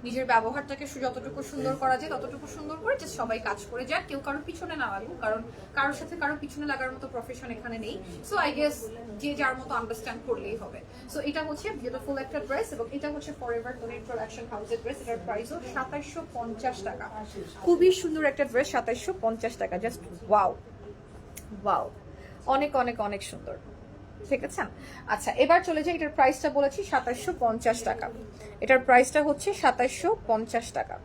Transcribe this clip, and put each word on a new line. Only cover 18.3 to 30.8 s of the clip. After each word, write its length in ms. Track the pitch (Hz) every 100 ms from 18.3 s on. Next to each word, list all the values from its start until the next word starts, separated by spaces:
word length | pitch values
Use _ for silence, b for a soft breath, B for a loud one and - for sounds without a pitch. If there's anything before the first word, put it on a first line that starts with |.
একটা 120 | 285 277
ড্রেস, 160 | 226 285 254
সাতাশশো 360 | 233 240 - 185
পঞ্চাশ 300 | 226 226 226 -
টাকা, 140 | 185 180 226
just 160 | - - 170 196
ওয়াও, 220 | 208 185 - - - - - - - - - - 208
ওয়াও, 220 | 202 160 - - - B B B -
অনেক, 180 | 269 294 269
অনেক, 160 | 240 233 208
অনেক 160 | 202 -
সুন্দর, 260 | - - - - - - - - - -
ঠিক 140 | 269 277
আছে? 140 | - - - B B -
আচ্ছা, 160 | - - -
এবার 160 | 269 339 359
চলে 140 | 311 302
যাই, 100 | 349
এটার 180 | 302 311
প্রাইসটা 320 | 262 262 302 269
বলেছি 220 | 277 277 381
সাতাশশো 400 | 277 247 247 - -
পঞ্চাশ 340 | 240 220 233 233 -
টাকা। 180 | - - - - B B B
এটার 180 | 220 262 254
প্রাইসটা 320 | 247 254 302 294
হচ্ছে 220 | 294 - 403
সাতাশশো 480 | 294 240 254 - 339 440 -
পঞ্চাশ 360 | 220 220 233 226
টাকা। 180 | -